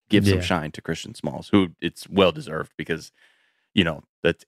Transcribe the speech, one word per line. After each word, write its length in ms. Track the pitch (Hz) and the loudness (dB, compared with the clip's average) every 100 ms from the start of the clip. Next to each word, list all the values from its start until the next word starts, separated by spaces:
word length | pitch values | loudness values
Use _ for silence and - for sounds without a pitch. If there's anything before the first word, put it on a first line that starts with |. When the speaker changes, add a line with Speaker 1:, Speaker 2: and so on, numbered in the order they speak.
| - | 0
Speaker 1:
give 180 | 104 101 | 4 4
some 120 | 92 | 2
Speaker 2:
Yeah. 20 | |
Speaker 1:
shine 280 | 87 90 78 | 2 -2 -4
to 80 | - | -10
Christian 320 | - 82 - | -8 -8 -10
Smalls, 360 | - 76 69 - | -12 -10 -10 0
who 180 | 101 92 78 | 2 2 -4
it's 280 | 85 - - | -10 -10 -4
well 240 | 95 92 | 2 2
deserved 400 | 78 71 80 - - | 2 -6 -8 -8 -8
because 360 | 80 80 - _ _ _ _ _ _ | -6 -6 -8 _ _ _ _ _ _
you 100 | - | 0
know, 180 | 82 73 - _ | 0 -2 -12 _
that's 220 | - - | -2 -2